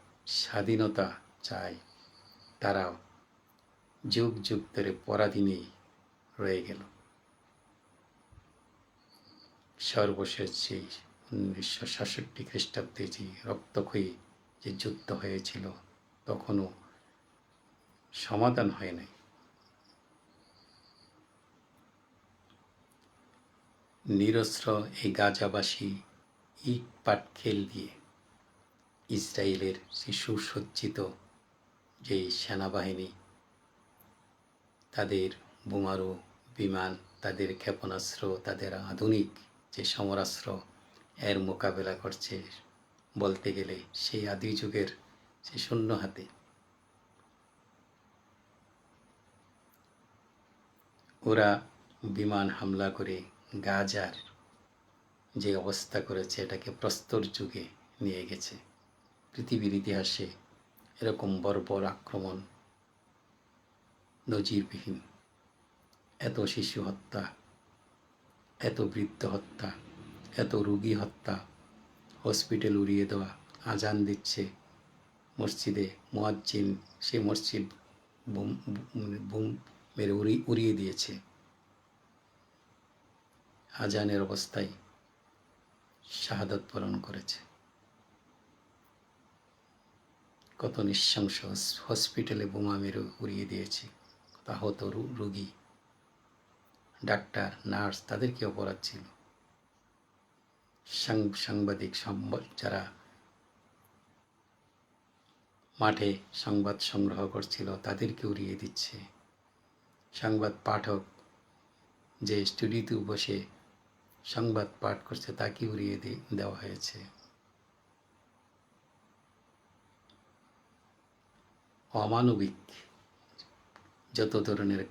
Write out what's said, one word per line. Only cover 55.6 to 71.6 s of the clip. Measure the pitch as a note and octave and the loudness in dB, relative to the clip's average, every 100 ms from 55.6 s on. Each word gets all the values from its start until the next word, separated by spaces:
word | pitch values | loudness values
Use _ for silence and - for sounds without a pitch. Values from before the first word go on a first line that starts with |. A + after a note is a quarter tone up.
| F#2+ F#2+ - - | 0 -2 -2 -4
করেছে, | - F#2+ F#2 - | -2 -2 -2 -4
এটাকে | F#2+ F#2+ - | -4 -6 -6
প্রস্তর | - G#2 - - A2 | -2 -2 -2 0 0
যুগে | G2 - F#2+ G2+ E2 - - - | 0 -4 -6 -8 -12 -16 -16 -4
নিয়ে | G2 F#2 F2+ | -2 -2 -6
গেছে। | F#2+ - G2+ - _ _ _ _ _ _ | -8 -8 -12 -18 _ _ _ _ _ _
পৃথিবীর | - - A2+ G#2 | -8 -2 0 2
ইতিহাসে | G2 G2+ G2 F#2 - F2+ - - - _ - - - | 2 2 0 0 -2 -4 -10 -20 -20 _ -20 -20 -2
এরকম | A2+ G#2 G2 F#2+ | 0 0 0 2
বর্বর | G2 G2+ F2 G2 F#2+ | 2 2 2 0 0
আক্রমণ | - - G2+ F#2+ F#2 G2 - - _ _ _ _ _ _ _ _ _ _ _ _ _ _ _ B2+ | -4 -6 -4 -4 -6 -10 -18 -20 _ _ _ _ _ _ _ _ _ _ _ _ _ _ _ -2
নজিরবিহীন। | G#2+ G2 G2+ F#2+ - - F#2+ - - _ _ _ _ _ _ _ _ _ - | 0 2 2 0 -4 -6 -8 -10 -20 _ _ _ _ _ _ _ _ _ -6
এত | A2 A2 | -2 0
শিশু | G2+ A2+ G2 G#2+ | 0 0 -2 -2
হত্যা, | F#2+ G2 - G2+ F#2 - - - _ _ _ _ _ _ _ _ _ - | -4 -6 -6 -6 -6 -10 -20 -20 _ _ _ _ _ _ _ _ _ -4
এত | A2+ - | -2 0
বৃদ্ধ | G2+ A2 G2+ - G#2 | 0 0 -4 -2 -2
হত্যা, | G2+ - - G2 - - - - - - - | -2 -4 -10 -10 -10 -16 -18 -18 -18 -6 -2
এত | G#2 G#2+ | 2 2
রোগী | G#2 G2+ A2+ | 4 4 4
হত্যা, | G#2 G2+ - - F#2+ - - | 2 0 -4 -4 -4 -6 -20